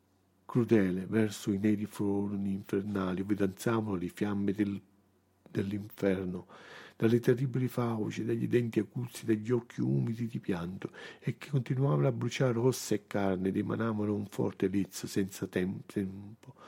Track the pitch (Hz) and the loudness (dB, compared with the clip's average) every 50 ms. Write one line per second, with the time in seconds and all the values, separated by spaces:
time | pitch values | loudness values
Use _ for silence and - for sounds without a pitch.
0 | _ _ _ _ _ _ _ _ _ - - 127 117 104 117 107 98 92 90 92 | _ _ _ _ _ _ _ _ _ -2 2 2 4 6 6 6 6 4 2 0
1 | 92 90 101 113 110 107 101 - - 110 101 98 101 107 107 101 107 104 - - | -2 0 2 2 2 2 0 -4 -2 -2 0 2 2 2 2 2 0 -4 -4 -2
2 | 107 101 101 101 101 101 101 98 98 98 95 98 104 - - 98 98 104 101 98 | 0 0 0 0 0 -2 -2 -2 -2 -2 -2 -4 -4 -4 -4 -2 -2 -2 -2 -2
3 | 95 92 92 90 95 101 104 95 101 95 92 - - 123 113 113 107 107 98 87 | -2 0 -2 -2 0 0 0 2 2 0 0 0 0 0 2 2 0 0 -2 -2
4 | 87 87 - - 104 104 101 101 101 101 98 107 107 101 101 95 - _ _ _ | -2 -4 -2 -2 -2 0 0 0 0 0 2 2 2 0 0 -4 -8 _ _ _
5 | _ _ _ _ _ _ _ _ _ - - - 98 98 104 104 104 107 - - | _ _ _ _ _ _ _ _ _ -6 -2 -2 -2 0 -2 -4 -6 -8 -6 0
6 | 101 101 95 95 95 90 90 90 - - - - - - - - - - - - | 2 2 2 2 0 -4 -6 -6 -8 -12 -18 -20 -20 -20 -20 -20 -20 -14 -4 2
7 | 113 113 117 120 117 - 123 120 139 127 117 131 127 120 - 123 120 117 117 110 | 4 4 4 4 4 4 2 4 2 0 0 0 -2 -2 0 0 0 0 0 -2
8 | 107 113 - - 110 117 117 117 127 113 113 123 120 113 - 139 147 - - 131 | -2 -2 -4 -4 -2 -2 -2 0 0 2 4 4 4 2 0 0 -2 -2 -2 -6
9 | 123 120 - - - 117 110 107 107 113 127 120 117 - - - - 131 135 139 | -6 -6 -8 -6 0 0 0 0 0 0 0 0 -2 -4 -6 -2 0 0 2 2
10 | 127 120 113 113 120 113 - 101 - - 95 85 85 87 95 98 - - - - | 0 0 -2 -4 -4 -6 -6 -6 -4 -4 -4 -2 -4 -6 -6 -8 -8 -10 -10 -12
11 | - - - - - - - - - - 139 135 113 - 139 127 135 143 147 143 | -16 -16 -14 -8 -6 -6 -6 -6 -6 -2 -2 -2 0 0 0 0 2 2 2 4
12 | 143 139 120 113 120 123 - - 139 127 117 117 120 127 120 - - - 110 104 | 2 2 2 0 -2 -2 0 2 2 2 2 4 4 2 2 2 0 -2 -2 -2
13 | - - - 104 98 95 95 90 92 95 95 101 104 - 110 110 113 117 110 104 | -2 -2 -2 0 2 2 2 2 2 0 0 0 0 0 -2 -2 0 -2 0 0
14 | 104 104 104 104 104 98 - - 117 107 - - 101 95 92 101 92 - - - | 0 0 0 -2 -4 -6 -4 -2 -2 -2 0 0 0 2 2 2 0 -2 -4 -8
15 | - - - 107 98 92 - - 98 92 - 98 92 92 107 110 - - - 104 | -8 -4 -2 -2 -2 -2 -2 -6 -6 -2 0 0 0 0 -2 -6 -8 -6 -4 -4
16 | 98 95 95 98 101 101 113 - - 135 - - - | -4 -4 -6 -10 -14 -14 -16 -18 -20 -20 -20 -20 -20